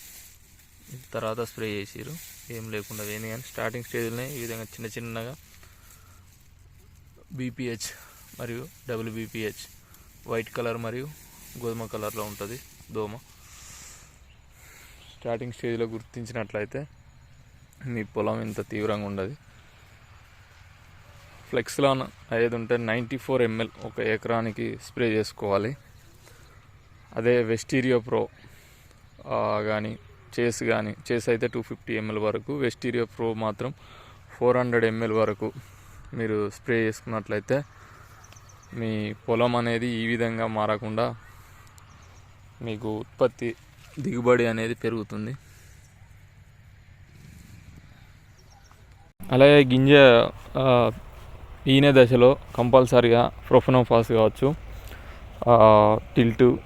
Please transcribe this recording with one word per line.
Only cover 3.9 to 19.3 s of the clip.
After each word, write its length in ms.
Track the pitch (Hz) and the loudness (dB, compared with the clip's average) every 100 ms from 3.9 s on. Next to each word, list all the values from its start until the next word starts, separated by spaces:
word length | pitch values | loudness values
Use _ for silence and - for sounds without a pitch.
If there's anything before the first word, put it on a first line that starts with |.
| 120 117 117 131 | -8 -6 -8 -10
ఈ 100 | 139 | -12
విధంగా 220 | 117 113 | -12 -12
చిన్న 240 | 110 - 113 | -14 -14 -14
చిన్నగా 480 | 117 117 113 117 147 - - - - - - - - - - - - - - - - - - - | -12 -12 -12 -12 -16 -20 -20 -20 -20 -20 -20 -20 -20 -20 -20 -20 -20 -20 -20 -20 -20 -20 -20 -16
బీపీహెచ్ 640 | 131 127 120 123 113 - - - - - - | -10 -10 -8 -10 -8 -12 -16 -20 -20 -20 -14
మరియు 260 | 120 117 151 - - | -12 -12 -14 -16 -10
డబ్ల్యూబీపీహెచ్ 880 | 113 113 110 110 113 107 - - - - - - - - | -10 -8 -10 -10 -8 -10 -10 -18 -20 -20 -20 -20 -18 -8
వైట్ 220 | 113 110 | -8 -8
కలర్ 260 | - 120 117 | -8 -6 -6
మరియు 320 | 113 123 147 151 - - - 123 | -8 -10 -14 -18 -20 -20 -20 -12
గోధుమ 220 | 117 113 110 | -10 -10 -10
కలర్లో 360 | 107 104 110 | -10 -10 -8
ఉంటుంది 380 | 104 101 101 131 - - - | -10 -10 -12 -14 -18 -20 -14
దోమ. 240 | 110 107 117 - - - - - - - - - - - - - - - - - - - - | -10 -10 -12 -20 -20 -20 -20 -20 -20 -20 -20 -20 -20 -20 -20 -20 -20 -20 -20 -20 -20 -20 -14
స్టార్టింగ్ 340 | 120 117 123 | -8 -8 -8
స్టేజ్లో 340 | - 120 117 117 | -8 -6 -4 -6
గుర్తించినట్లయితే 1040 | 110 - 123 113 117 104 107 104 135 147 - - - - - - - - - 131 | -8 -14 -14 -12 -10 -8 -8 -8 -10 -14 -18 -20 -20 -20 -20 -20 -20 -20 -16 -10
మీ 180 | 117 | -10
పొలం 380 | 104 110 107 110 | -8 -4 -4 -4
ఇంత 260 | 110 104 107 | -8 -10 -8
తీవ్రంగా 380 | 107 107 104 101 | -6 -4 -4 -6
ఉండదు. 300 | 98 95 | -8 -8